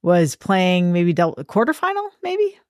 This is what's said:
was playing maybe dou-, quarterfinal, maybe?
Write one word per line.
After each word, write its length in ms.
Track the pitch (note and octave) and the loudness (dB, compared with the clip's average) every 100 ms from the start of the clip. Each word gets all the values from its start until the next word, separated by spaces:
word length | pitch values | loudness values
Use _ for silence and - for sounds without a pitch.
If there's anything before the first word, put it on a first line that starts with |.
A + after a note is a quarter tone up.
was 360 | F3 F3 D#3 - | 2 2 2 -2
playing 560 | - F#3+ F3+ F3+ F3 | -2 0 2 2 2
maybe 180 | F3 F3 | 2 0
dou-, 220 | E3+ E3 D#3+ | 2 0 -2
quarterfinal, 720 | D3 G3+ A#3+ D#4 F#4 G4+ G4+ _ | -4 -2 0 -2 -4 -4 -8 _
maybe? 340 | F4+ F#4+ G4+ G4 | -6 -2 -2 -4